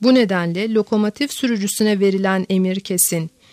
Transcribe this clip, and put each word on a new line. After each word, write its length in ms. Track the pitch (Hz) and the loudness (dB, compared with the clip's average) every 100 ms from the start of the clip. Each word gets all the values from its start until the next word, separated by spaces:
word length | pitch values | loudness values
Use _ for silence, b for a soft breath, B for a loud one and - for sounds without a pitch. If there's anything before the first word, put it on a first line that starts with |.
Bu 120 | 226 | 4
nedenle 600 | 254 214 185 170 170 220 | 4 4 0 -2 -2 -2
lokomotif 580 | 220 208 214 208 - 285 | -2 0 0 0 -2 -6
sürücüsüne 680 | - 254 226 196 - 214 202 | -4 -2 -2 -2 0 0 2
verilen 460 | 196 190 196 190 185 | 2 2 0 -2 0
emir 300 | 190 185 190 | 0 0 -2
kesin. 500 | - 180 - 170 160 b b | -4 -2 -2 -2 -6 b b